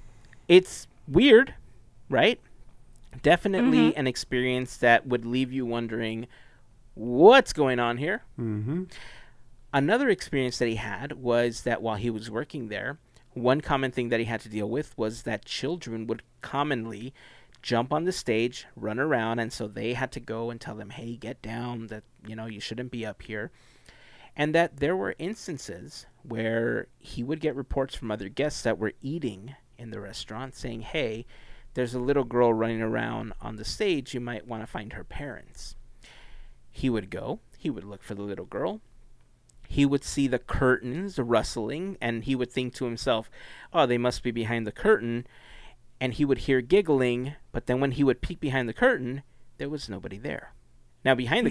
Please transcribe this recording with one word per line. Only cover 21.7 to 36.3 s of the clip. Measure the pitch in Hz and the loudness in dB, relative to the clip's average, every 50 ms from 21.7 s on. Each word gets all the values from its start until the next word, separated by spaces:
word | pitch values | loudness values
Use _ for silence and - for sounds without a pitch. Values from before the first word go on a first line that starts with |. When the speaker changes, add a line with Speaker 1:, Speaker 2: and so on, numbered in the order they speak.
| 120 113 113 104 | -8 -8 -10 -10
Speaker 1:
that, | 107 107 - _ _ _ - | -12 -14 -14 _ _ _ -16
you | 107 113 | -14 -12
know, | 110 113 | -10 -10
you | 113 107 98 | -10 -10 -10
shouldn't | - - 113 120 127 123 | -10 -8 -8 -8 -8 -8
be | 123 117 110 | -6 -6 -6
up | 107 - - | -6 -8 -10
here." | - - 107 104 110 - - - - - - - - - - - - - - - - - - | -12 -8 -8 -8 -8 -8 -12 -18 -20 -20 -20 -20 -20 -20 -20 -20 -20 -20 -20 -20 -20 -12 -2
And | - 151 156 151 | -2 0 2 4
that | 165 170 165 - | 2 2 2 0
there | 135 139 151 185 | -2 -2 0 0
were | 190 196 190 - - | -2 -2 -6 -6 -6
instances | 156 190 226 - - 190 156 127 - - 87 90 - 143 - - - - _ _ | -8 -8 -8 -10 -10 -10 -10 -10 -10 -12 -12 -12 -14 -16 -18 -18 -20 -20 _ _
where | - 127 113 113 110 113 113 117 117 120 117 110 - - - _ | -12 -8 -6 -2 -2 0 2 2 2 2 0 -2 -4 -8 -14 _
he | - - - - 120 | -16 -10 -8 -6 -4
would | 131 156 156 | -4 -4 -2
get | 156 151 123 | -2 -2 -2
reports | 135 131 - - 139 131 131 - | -2 -6 -4 -2 -2 -2 -2 -6
from | - 143 110 | -8 -6 -6
other | 107 110 98 95 | -6 -6 -6 -6
guests | - - 139 151 - - | -4 -2 -2 -2 -2 -2
that | - 117 107 85 | 0 0 0 0
were | 110 101 - - | -2 -4 -4 -6
eating | - 135 156 170 143 113 101 95 104 131 139 - _ _ - - | -8 -8 -6 -4 -4 -6 -6 -8 -14 -18 -18 -20 _ _ -20 -18
in | 117 113 | -14 -12
the | 104 104 | -12 -12
restaurant | 101 98 - - - - 110 117 135 131 - | -12 -12 -12 -12 -12 -10 -10 -10 -10 -12 -12
saying, | - - 123 113 113 | -10 -10 -10 -8 -10
"Hey, | 110 - - 160 135 113 110 113 120 - - - - - - - - - - | -10 -6 -4 -4 -4 -4 -4 -8 -12 -14 -18 -20 -18 -18 -18 -18 -18 -8 -4
there's | 127 127 117 123 | -4 -2 -2 -2
a | 127 | -2
little | 123 135 139 143 123 | 0 2 2 2 2
girl | 117 120 123 120 117 113 | 2 2 4 6 6 6
running | 110 113 113 113 113 | 4 2 0 0 -2
around | 113 110 113 117 113 117 113 110 113 110 - - | -2 -2 -2 -2 -2 -4 -6 -6 -8 -10 -10 -10
on | 117 113 110 | -10 -10 -10
the | 107 107 | -8 -8
stage. | - - - 214 196 170 139 127 - - | -8 -4 -2 0 0 0 0 -2 -6 -8
You | 120 | -8
might | 120 120 120 104 - | -6 -6 -8 -10 -8
wanna | 120 117 110 113 | -10 -10 -10 -8
find | - - - 104 110 - | -8 -10 -10 -10 -10 -12
her | 101 - | -12 -12
parents." | - - - 143 139 104 - - - - - - - - - - - - - - - - - - - | -10 -8 -8 -8 -8 -10 -12 -16 -18 -16 -16 -16 -14 -14 -16 -18 -18 -20 -20 -20 -20 -20 -20 -18 -18